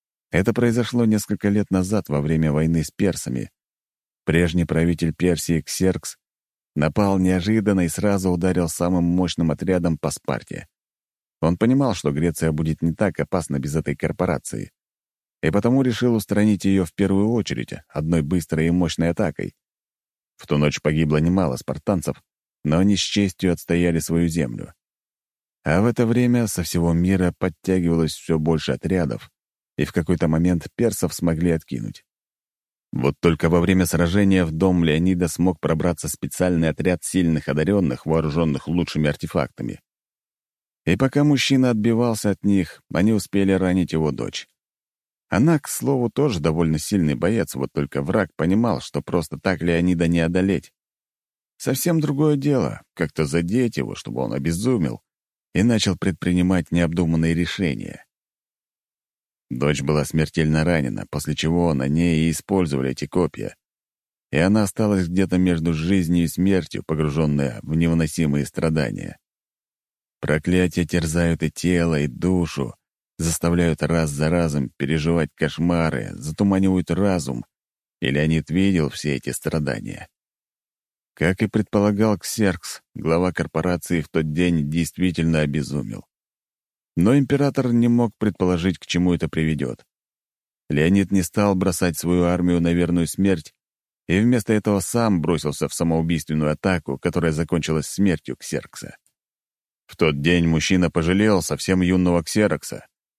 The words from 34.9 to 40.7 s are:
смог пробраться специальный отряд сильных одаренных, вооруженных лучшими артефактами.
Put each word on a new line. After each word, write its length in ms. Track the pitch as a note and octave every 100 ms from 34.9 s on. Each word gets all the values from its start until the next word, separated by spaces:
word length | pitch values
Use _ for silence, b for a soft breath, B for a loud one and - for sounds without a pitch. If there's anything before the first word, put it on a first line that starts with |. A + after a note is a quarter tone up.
| D#2 F2+ F2+ F2
смог 320 | - F2+ F2
пробраться 500 | - E2 E2+ E2+ D#2
специальный 600 | - C#2+ - F2+ E2+ D#2+
отряд 340 | D2+ E2+ F2
сильных 440 | - F#2+ E2+ D#2 D2+
одаренных, 580 | D#2 D#2 G2+ E2 C2 D2+
вооруженных 600 | D#2+ D#2 D2+ E2 C#2 -
лучшими 420 | F2 E2 D2+ D2
артефактами. 680 | C#2+ D#2+ E2+ C2+ - A1+ - _ _ _ _ _ _ _ _ _